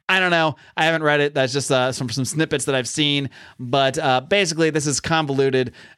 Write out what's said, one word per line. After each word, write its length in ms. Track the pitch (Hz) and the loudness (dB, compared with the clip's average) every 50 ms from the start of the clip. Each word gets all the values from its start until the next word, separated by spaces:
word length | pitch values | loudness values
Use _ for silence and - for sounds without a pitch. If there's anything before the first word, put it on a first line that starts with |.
| _ - | _ -2
I 120 | 190 190 | 0 2
don't 100 | 185 180 | 2 2
know. 240 | 175 165 160 156 - - - - - | 2 2 2 0 -2 -4 -14 -10 -4
I 80 | - 156 | 0 0
haven't 180 | 160 165 160 | 2 2 2
read 160 | 156 147 147 147 | 2 2 2 2
it. 160 | 143 147 147 | 2 0 0
That's 180 | 147 131 123 | 0 -2 0
just, 200 | 127 143 127 - | -2 -4 -2 0
uh, 180 | 139 127 127 131 | 0 2 2 0
some, 180 | 127 - 135 117 | -2 -4 -6 -6
some 160 | 110 139 131 | -4 -4 -4
snippets 420 | - - 151 160 147 156 139 - | -4 -2 -2 -2 -2 -2 -4 -2
that 80 | - 135 | -2 -2
I've 100 | 131 120 | -2 -2
seen. 440 | - - 156 151 147 143 143 139 127 - - - - - - | -4 -2 -2 0 0 0 0 -2 -6 -10 -14 -20 -20 -16 -12
But, 400 | 131 120 135 139 135 135 131 156 | -8 -2 0 2 2 2 0 0
uh, 220 | 156 139 127 127 | 0 2 0 0
basically, 500 | 131 - 202 202 196 160 165 156 165 156 | 0 0 0 0 0 0 0 0 0 2
this 160 | 151 156 139 | 0 0 -2
is 140 | 147 135 - | -2 -4 -4
convoluted 720 | - - 165 160 156 143 139 135 139 131 127 131 127 123 - - - - - | -2 -2 0 0 0 -2 0 0 0 2 2 0 -2 -2 -6 -16 -20 -20 -20